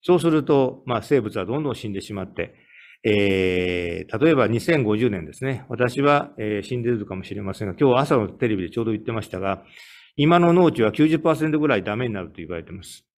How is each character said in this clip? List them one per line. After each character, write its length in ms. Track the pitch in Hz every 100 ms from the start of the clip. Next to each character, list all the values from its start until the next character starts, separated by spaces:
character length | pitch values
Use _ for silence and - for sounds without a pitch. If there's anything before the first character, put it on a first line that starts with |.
そ 140 | -
う 60 | 180
す 100 | 160
る 140 | 156
と、 380 | 135 143 131 - -
ま 100 | 117
あ、 60 |
生 180 | - 143
物 180 | 110 101
は 60 |
ど 160 | 92 127
ん 20 |
ど 100 | 147
ん 40 | 117
死 100 | 110
ん 40 |
で 80 | 98
し 140 | -
ま 80 | 101
っ 100 | 92
て、 320 | - 85 _ _ - - _ 113
え 1000 | 104 101 95 92 90 90 90 87 85 87
ー、 160 | 113
例 60 | 151
え 40 |
ば 140 | 156 107
二 120 | 117
千 220 | - 165
五 140 | 110 107
十 140 | 123
年 160 | 101 80
で 80 |
す 100 | 73
ね。 220 | 135 131 -
私 320 | 113 123 127
は、 320 | 143 143 139 -
え 240 | 107 104
ー、 20 | 101
死 120 | 123
ん 40 |
で 80 | 120
る 140 | 120
か 100 | 104
も 80 | 95
し 120 | 92
れ 80 | 101
ま 100 | 95
せ 140 | 95 104
ん 20 |
が、 60 | 87
今 160 | 143
日 60 | 120
朝 160 | 139 135
の 120 | 104
テ 200 | - 123
レ 80 | 107
ビ 60 |
で 80 | 87
ち 80 | -
ょ 40 |
う 20 | 113
ど 60 |
言 80 | 110
っ 20 |
て 80 | 107
ま 80 | 113
し 80 | 98
た 120 | 90
が、 220 | 98 95 - - - - _ -
今 220 | 143 175
の 160 | 170
農 180 | 170 175
地 100 | 131
は 80 | 107
九 160 | 104 156
十 120 | 160
パ 140 | 165
ー 40 | 151
セ 100 | 156
ン 60 |
ト 60 | 151
ぐ 100 | 147
ら 80 | 113
い 60 |
ダ 140 | 95 107
メ 120 | 123
に 60 |
な 80 | 104
る 60 | 85
と 80 | 80
言 100 | 80
わ 80 | 85
れ 60 |
て 100 | 80
ま 100 | 90
す。 220 | 87 - _